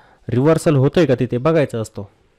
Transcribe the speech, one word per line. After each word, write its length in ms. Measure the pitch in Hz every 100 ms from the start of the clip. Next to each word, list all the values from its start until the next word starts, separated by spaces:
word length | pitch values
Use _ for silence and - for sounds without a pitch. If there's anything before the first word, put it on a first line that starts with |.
| _ _ -
रिव्हर्सल 480 | 113 143 160 175 143
होतोय 300 | 139 - 156
का 100 | 120
तिथे 220 | 123 123
बघायचं 420 | 143 165 135 117
असतो. 280 | 110 - 95 _ _